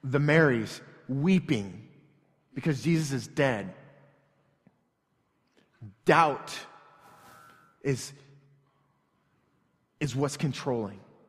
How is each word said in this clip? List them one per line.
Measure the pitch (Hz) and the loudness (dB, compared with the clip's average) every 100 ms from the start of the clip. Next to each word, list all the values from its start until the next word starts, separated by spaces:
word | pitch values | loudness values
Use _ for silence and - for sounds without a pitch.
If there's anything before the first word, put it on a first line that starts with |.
the | 135 139 | 0 0
Marys | 147 156 156 120 104 - - - - | 4 6 6 4 -2 -8 -18 -20 -8
weeping | 135 160 190 - 123 98 92 - - _ _ _ _ _ | -2 2 2 2 -4 -4 -12 -20 -20 _ _ _ _ _
because | - 165 135 | -8 -4 -2
Jesus | 123 165 151 | 0 0 0
is | 135 107 | -6 -6
dead. | - 139 113 95 - - - _ _ _ _ _ _ _ _ _ _ _ _ _ _ _ _ _ _ 110 - | 0 0 0 -6 -14 -20 -20 _ _ _ _ _ _ _ _ _ _ _ _ _ _ _ _ _ _ -20 -6
Doubt | - 160 165 131 - - - - - - - - - - - - _ _ | 4 6 6 0 -8 -14 -16 -20 -20 -20 -20 -20 -20 -20 -20 -20 _ _
is, | - 123 - - - - _ _ _ _ _ _ _ _ _ _ _ _ _ _ _ _ | -4 -4 -6 -18 -20 -20 _ _ _ _ _ _ _ _ _ _ _ _ _ _ _ _
is | 147 123 | -4 -2
what's | 143 - | -2 -2
controlling. | 147 - - 120 104 101 - - | -4 -4 -4 -4 -4 -10 -20 -20